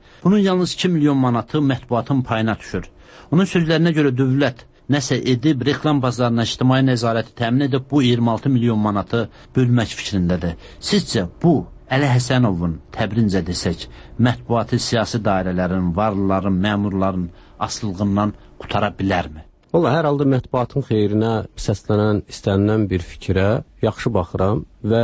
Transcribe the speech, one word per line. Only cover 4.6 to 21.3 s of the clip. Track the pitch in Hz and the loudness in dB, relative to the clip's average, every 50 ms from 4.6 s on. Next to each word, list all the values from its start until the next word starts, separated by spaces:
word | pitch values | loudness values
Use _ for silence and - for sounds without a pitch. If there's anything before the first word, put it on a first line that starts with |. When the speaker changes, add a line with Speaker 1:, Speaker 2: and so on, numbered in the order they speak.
| - - _ _ _ - | -12 -20 _ _ _ -2
Speaker 1:
nəsə | 139 147 127 - 135 | 0 0 0 0 -2
edib, | 120 - 127 127 120 123 160 147 120 - | -2 0 0 0 2 2 2 0 2 0
reklam | 143 135 135 - 156 147 139 | -2 -2 0 0 0 0 2
bazarına | 127 123 117 120 123 120 117 117 113 | 0 0 0 0 0 0 2 0 0
ictimai | - - - 123 131 131 131 135 | -2 -2 0 2 2 4 4 4
nəzarəti | 131 127 110 120 113 113 113 110 - - | 2 2 0 0 0 0 -2 -4 -6 -6
təmin | - 120 117 123 139 147 | -4 -2 0 0 0 0
edib, | 131 131 131 131 - | 0 -2 -4 -2 0
bu | 143 147 127 | 0 2 4
iyirmi | 123 123 117 117 117 | 4 2 2 2 0
altı | 113 107 - 139 | 0 0 0 0
milyon | 131 117 120 120 113 107 | 0 2 2 0 0 0
manatı | 107 107 104 101 92 - 117 117 113 - - - - - - | 0 0 0 -2 -2 -2 -2 -2 -4 -4 -8 -16 -20 -4 0
bölmək | 131 127 120 120 120 107 - - - | 0 2 4 4 2 2 -2 -4 -10
fikrindədir. | - - 101 92 90 85 90 85 87 85 82 - - - - - | -8 -4 -2 0 0 0 0 -2 -2 -4 -6 -8 -12 -20 -18 -10
Sizcə | - - 208 202 - - - 110 90 87 - - | -4 -2 0 0 0 0 -2 -2 -2 -4 -4 0
bu | - 175 151 101 - - - - - - | 2 2 2 2 0 -6 -14 -20 -8 -4
Əli | 131 139 147 135 123 | 0 0 2 2 2
Həsənovun, | 123 - - 131 127 123 104 92 85 87 85 78 76 - - - | 2 2 2 2 2 2 2 2 0 -2 -2 -4 -6 -10 -10 -6
təbrincə | - 110 95 104 117 110 98 95 95 85 | -6 -4 -2 0 0 2 2 2 0 0
desək, | 90 87 - - 92 85 - - - - - - - - - | -2 -4 -4 -2 -4 -4 -4 -8 -14 -18 -20 -20 -10 -2 0
mətbuatı | 113 127 123 - - - 120 113 110 - 123 113 | 2 2 2 -2 -2 -2 -2 0 0 0 -2 -2
siyasi | - - 120 113 101 - - 113 101 | -2 0 0 0 0 0 -2 -2 0
dairələrin, | 107 95 92 92 92 90 90 92 87 92 92 90 87 82 | 0 0 0 0 -2 -2 -2 -2 0 -2 -2 -2 -2 0
varlıların, | 101 107 110 98 98 98 95 95 95 92 101 95 90 98 | 0 0 0 0 0 0 0 0 0 0 0 0 0 0
məmurların | 107 104 101 101 101 98 95 95 98 92 92 90 87 - - - - - - | 0 0 0 -2 -2 -2 -2 -2 -2 -2 -2 -6 -6 -10 -16 -20 -20 -10 -8
asılılığından | 104 104 - - 113 104 87 95 104 101 98 101 104 107 - - - - - - | -8 -8 -6 -6 -8 -6 -4 -2 -2 0 0 0 0 -2 -4 -8 -14 -20 -20 -16
qutara | - - - 101 104 101 - - | -8 -6 -2 -2 -2 -2 -2 -4
bilərmi? | 95 98 92 87 82 - 76 78 - - _ _ _ _ - | -2 -2 -2 -2 -4 -6 -10 -16 -18 -20 _ _ _ _ 0
Speaker 2:
Valla, | 170 165 117 | 0 2 2
hər | 135 165 156 | 0 0 0
halda | 147 143 143 143 135 | 0 0 0 2 2
mətbuatın | 131 123 - - - 127 120 - - 139 127 | 0 0 -2 -2 -4 -4 -4 -4 -4 -6 -2
xeyrinə | - 113 107 104 101 104 107 110 117 | 0 0 0 2 2 2 0 0 0